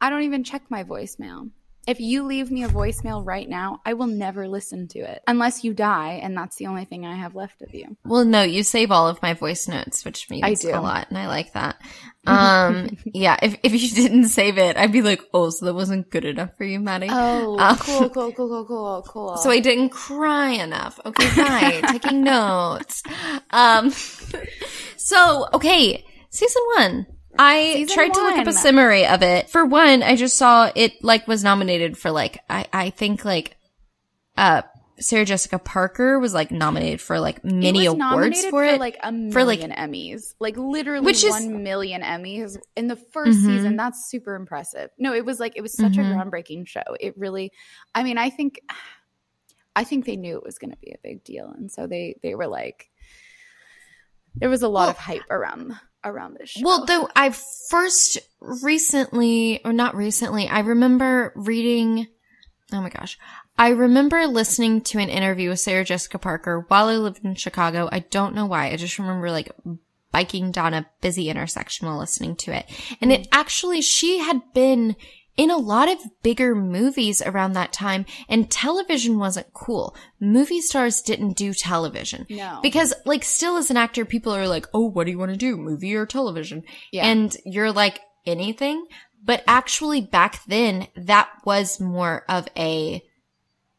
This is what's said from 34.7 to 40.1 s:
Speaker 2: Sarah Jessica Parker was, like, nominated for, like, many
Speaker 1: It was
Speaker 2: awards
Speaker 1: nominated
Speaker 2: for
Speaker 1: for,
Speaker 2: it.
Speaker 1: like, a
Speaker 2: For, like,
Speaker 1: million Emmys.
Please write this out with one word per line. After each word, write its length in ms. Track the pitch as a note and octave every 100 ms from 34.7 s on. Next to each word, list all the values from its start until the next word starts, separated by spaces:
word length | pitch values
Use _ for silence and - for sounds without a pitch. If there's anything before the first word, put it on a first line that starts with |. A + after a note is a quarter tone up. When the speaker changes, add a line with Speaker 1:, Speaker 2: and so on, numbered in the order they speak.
| - _ -
Speaker 2:
Sarah 240 | - A3
Jessica 340 | G3+ F#3+ - F#3
Parker 600 | - F#3+ F#3 - B3+ C4+
was, 120 | B3
like, 200 | F3 D#3
nominated 480 | E3+ D#3 D#3+ D#3+ D#3+
for, 180 | - E3
like, 240 | D#3+ -
many 220 | - F#3 F3+
Speaker 1:
It 60 |
was 140 | F#3+ F3+
Speaker 2:
awards 100 | D4
Speaker 1:
nominated 460 | C4 C4 C4+ -
Speaker 2:
for 60 | F#4+
Speaker 1:
for, 140 | C#4+
Speaker 2:
it. 140 | D4 C#4
Speaker 1:
like, 200 | B3 -
a 80 | A3 A3+ A3
Speaker 2:
For, 100 | B3+
like, 160 | B3+ F3
Speaker 1:
million 140 | D#3+
Emmys. 600 | - D3+ F2+ E2+